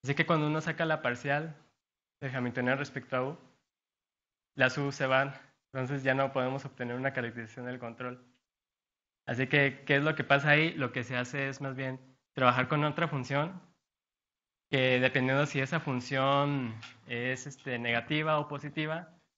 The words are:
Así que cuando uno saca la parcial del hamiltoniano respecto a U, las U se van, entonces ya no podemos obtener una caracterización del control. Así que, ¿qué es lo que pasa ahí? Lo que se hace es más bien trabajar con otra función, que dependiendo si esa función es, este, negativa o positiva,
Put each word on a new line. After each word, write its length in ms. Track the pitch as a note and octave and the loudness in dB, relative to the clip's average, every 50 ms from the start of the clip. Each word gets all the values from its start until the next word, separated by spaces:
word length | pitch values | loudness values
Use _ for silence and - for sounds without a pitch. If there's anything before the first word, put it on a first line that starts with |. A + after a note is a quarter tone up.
| - | -2
Así 120 | C3 C#3+ | -2 0
que 100 | D3 D#3+ | 0 2
cuando 220 | D#3+ E3+ D#3 D3+ | 2 2 2 2
uno 140 | D3+ D3+ D#3+ | 0 0 -2
saca 240 | D#3 E3 D#3 - E3+ | -2 -4 -4 -2 0
la 160 | D#3+ D#3 D3+ | -2 -2 -2
parcial 540 | - B2 B2 B2 - C#3 C#3 D3 D#3+ D#3+ D3 - - _ _ _ _ _ _ _ _ _ _ _ | -2 -4 -4 -2 -2 -2 -2 -2 -2 -6 -12 -16 -20 _ _ _ _ _ _ _ _ _ _ _
del 140 | C#3+ C3 B2+ | -10 -6 -4
hamiltoniano 420 | C3 B2 B2 B2 C3 B2 B2 C3 | -4 -4 -4 -2 -2 0 0 0
respecto 380 | C#3 C#3+ C#3 - C3+ - - C3 | 0 -2 -6 -8 -12 -8 -4 -4
a 80 | B2+ B2+ | -2 -2
U, 140 | C#3 D#3+ - - - _ _ _ _ _ _ _ _ _ _ _ _ _ _ _ _ _ _ _ _ _ | -4 -6 -10 -18 -20 _ _ _ _ _ _ _ _ _ _ _ _ _ _ _ _ _ _ _ _ _
las 220 | C3 C3 B2+ - | 2 2 2 2
U 140 | D3 C#3 C#3 | 0 -2 -4
se 140 | C#3 - C#3 | -2 -2 0
van, 280 | C3 C3 C3 C#3 C#3+ C#3 - - - _ _ _ _ - | 2 4 2 2 0 -4 -12 -20 -20 _ _ _ _ -6
entonces 300 | C3+ B2+ B2 C#3+ C#3 C3 | -6 -4 -4 -4 -2 0
ya 100 | C3+ C3 | 2 2
no 180 | C3+ C#3 C3+ | 2 2 0
podemos 320 | C3+ C#3 B2+ B2+ C3 C#3 - | 0 0 0 0 -2 -4 -8
obtener 300 | - - - B2 A#2+ A#2+ | -10 -10 -8 -6 -6 -4
una 180 | B2+ C3 C3+ C3+ | -2 -4 -2 -2
caracterización 520 | C3 A#2+ A#2 A2+ A#2 A2+ G#2+ - C3 B2 | -2 -4 -4 -6 -8 -12 -12 -12 -10 -10
del 140 | B2 B2+ B2+ | -10 -10 -10
control. 440 | B2 A#2 A2+ - B2+ B2 B2+ B2 - _ _ _ _ _ _ _ _ _ _ _ _ _ _ _ _ _ _ _ _ | -10 -12 -10 -8 -10 -10 -10 -12 -18 _ _ _ _ _ _ _ _ _ _ _ _ _ _ _ _ _ _ _ _
Así 200 | - B2 A#2 C3 | -6 -2 -2 0
que, 360 | B2+ - D3 C#3 C#3 C3+ - - | 4 4 4 4 4 2 -4 0
¿qué 120 | - C#3+ | 2 2
es 60 | C#3 C#3+ | 4 4
lo 120 | D#3 D#3 | 2 0
que 80 | - C3+ | 0 2
pasa 280 | - C#3 C#3 C#3 D3+ | 4 4 4 6 6
ahí? 220 | D3 D3+ D#3+ E3 - | 6 6 4 2 0
Lo 180 | - C3+ A#2+ | -2 -4 -2
que 120 | A#2+ C3 A#2+ | -2 -6 -6
se 140 | - C3 | -4 -4
hace 320 | B2 B2 B2 - C#3+ C#3 C#3 | -4 -4 -4 -4 -4 -4 -4
es 100 | B2+ - | -4 -6
más 160 | C#3 C3+ C3 | -6 -8 -6
bien 240 | C3 C3+ C3 C3 C3 - - - _ _ _ _ | -4 -6 -6 -6 -8 -12 -20 -20 _ _ _ _
trabajar 340 | - C3 B2 B2 B2+ B2+ | 6 6 6 6 6 2
con 160 | B2 D#3 D3 D3 | 2 2 2 2
otra 240 | D3+ D3 - E3+ | 2 2 0 -2
función, 540 | D#3 D3+ C3+ B2 - C#3 C#3+ D3+ F3 F#3+ F3 - _ _ _ _ _ _ _ _ _ _ _ _ _ _ _ _ _ _ _ _ _ | 0 -2 -4 -4 0 0 0 0 0 -4 -12 -16 _ _ _ _ _ _ _ _ _ _ _ _ _ _ _ _ _ _ _ _ _
que 300 | - C3+ C3 C3 C3 B2 | 0 2 4 4 4 4
dependiendo 460 | B2+ B2+ - C#3 B2+ C3 C3+ C#3 D3 | 4 4 4 4 2 4 4 4 2
si 140 | C#3+ - C#3 | 2 0 -2
esa 200 | C3+ C3 F3 - | -2 0 -2 -4
función 920 | - D3 C3 B2 B2 - C#3 C3+ C3 C#3 C#3 C#3+ C#3+ C#3+ C#3+ C#3 B2+ A2+ A2 A2 G#2+ - - - _ | -2 -2 -4 -4 -4 -2 0 2 2 4 4 4 2 2 0 -2 -2 -4 -6 -10 -14 -18 -20 -20 _
es, 400 | - B2 A#2 A#2+ B2+ C3 B2+ - | -8 -6 -4 -2 -4 -4 -4 -8
este, 320 | D3 C3+ - - C3+ B2 A#2 | -14 -14 -12 -8 -6 -6 -4
negativa 600 | A#2+ A#2 A#2 A#2+ A#2 - D3+ D3+ D#3 D#3 D#3 D3+ | -2 0 0 0 0 0 -2 0 2 2 2 0
o 80 | D3 | 0
positiva, 680 | D3 D3 C#3 - D3 C#3+ D#3+ D#3 D#3 D#3+ E3 F3 - - _ _ _ _ | -4 -6 -8 -8 -8 -4 -4 -4 -4 -4 -6 -8 -14 -20 _ _ _ _